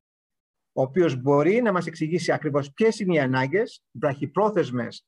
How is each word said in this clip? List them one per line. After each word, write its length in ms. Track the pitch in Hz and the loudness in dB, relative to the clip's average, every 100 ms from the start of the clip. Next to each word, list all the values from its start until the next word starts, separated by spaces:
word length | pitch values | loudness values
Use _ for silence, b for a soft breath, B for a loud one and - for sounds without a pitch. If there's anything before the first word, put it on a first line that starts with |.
| _ _ _ _ _ _ _ | _ _ _ _ _ _ _
ο 100 | - | -4
οποίος 340 | 131 156 165 131 | -2 2 2 2
μπορεί 460 | 131 143 151 220 | 2 4 4 2
να 100 | 233 | 2
μας 140 | 180 165 | 0 -4
εξηγήσει 460 | 156 156 170 - | -6 -4 -2 -2
ακριβώς 400 | 147 156 143 143 | -2 -2 -2 -4
ποιες 260 | - 220 214 | 0 0 0
είναι 160 | 190 | 0
οι 40 | 160 | 2
ανάγκες, 680 | 127 131 135 180 - - _ | 2 0 0 -2 -2 -8 _
βραχυπρόθεσμες 1160 | - 147 139 147 - 208 202 127 123 113 - | -6 -4 -2 -4 0 2 2 0 -2 -6 -10